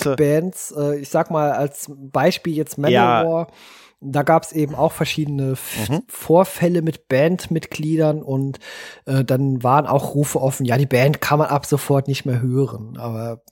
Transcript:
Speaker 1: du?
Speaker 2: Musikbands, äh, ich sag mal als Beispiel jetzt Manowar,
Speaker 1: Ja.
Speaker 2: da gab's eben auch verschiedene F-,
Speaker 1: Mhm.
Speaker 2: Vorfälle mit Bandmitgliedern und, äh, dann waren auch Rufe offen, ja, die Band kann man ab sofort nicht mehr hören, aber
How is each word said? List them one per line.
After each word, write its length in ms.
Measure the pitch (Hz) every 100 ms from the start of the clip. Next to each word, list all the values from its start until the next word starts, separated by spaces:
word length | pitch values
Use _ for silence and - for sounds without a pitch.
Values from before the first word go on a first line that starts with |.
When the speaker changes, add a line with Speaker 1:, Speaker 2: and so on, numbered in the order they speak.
Speaker 1:
du? 60 | 147
Speaker 2:
Musikbands, 640 | 131 147 151 180 - - 151
äh, 220 | 147 143
ich 100 | 139
sag 220 | 165 165
mal 220 | 156 147
als 380 | 123 143 - - 139
Beispiel 560 | 135 127 156 - 170
jetzt 220 | 156 147 -
Manowar, 680 | 143 123 120 117 165 165 165
Speaker 1:
Ja. 60 | - - - - _
Speaker 2:
da 200 | 139 139
gab's 300 | 143 160 -
eben 220 | 160 147
auch 180 | 147 160
verschiedene 600 | - 156 - 147 143 135
F-, 360 | 131 - - 107
Speaker 1:
Mhm. 140 | 151 -
Speaker 2:
Vorfälle 720 | - - 165 190 - 175 175
mit 260 | 160 - -
Bandmitgliedern 1120 | 131 156 180 - 160 - - 156 160 156 151
und, 360 | - 135 139 131 - - - - -
äh, 180 | 135
dann 380 | 120 131 139 131
waren 240 | 123 139 139
auch 280 | 135 -
Rufe 280 | 143 143 147
offen, 240 | 131 - 127
ja, 100 | 123
die 80 | 139
Band 360 | 123 135 151
kann 160 | - 147
man 100 | 151
ab 160 | 143
sofort 420 | - 143 - 139 135
nicht 200 | 135 -
mehr 160 | 123
hören, 560 | 123 127 135 110 110 120
aber 420 | 117 110 117 113 _